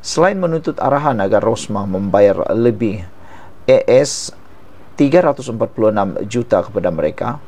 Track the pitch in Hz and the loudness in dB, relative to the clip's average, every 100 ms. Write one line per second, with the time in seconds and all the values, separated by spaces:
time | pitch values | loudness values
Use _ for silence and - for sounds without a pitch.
0 | - - 180 196 180 160 156 147 127 143 | -6 2 2 2 -2 -2 -4 -2 0 0
1 | 151 117 98 101 107 113 - 101 101 95 | 0 0 2 2 2 -2 -4 -6 -4 -4
2 | 98 98 101 95 - 107 120 107 117 98 | 0 4 4 4 0 2 2 0 -4 -4
3 | 87 - - - - - - 131 - 123 | -10 -16 -18 -18 -18 -8 2 4 6 4
4 | 143 - - - - - - - - - | 4 -4 -12 -14 -20 -20 -20 -20 -18 0
5 | 143 165 175 135 123 113 110 - 110 107 | 4 4 4 0 -6 -4 -4 0 0 2
6 | 98 - 104 120 117 98 - 101 90 80 | -2 -4 -4 -4 0 0 0 -2 -2 -2
7 | 78 - 110 143 | -4 -2 -6 -8